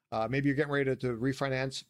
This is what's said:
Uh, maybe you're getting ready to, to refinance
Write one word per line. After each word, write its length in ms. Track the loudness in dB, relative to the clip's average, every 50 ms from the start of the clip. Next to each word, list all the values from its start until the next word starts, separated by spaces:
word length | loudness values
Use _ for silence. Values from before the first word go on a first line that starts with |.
| _ -6
Uh, 160 | -2 -2 -2 0
maybe 160 | 0 2 2 2
you're 80 | 2
getting 160 | 2 2 2
ready 140 | 2 0 2
to, 100 | 2 0
to 120 | 0 0 -2
refinance 760 | -2 0 0 0 0 0 -2 -2 0 0 -2 -2 -4 -8 -12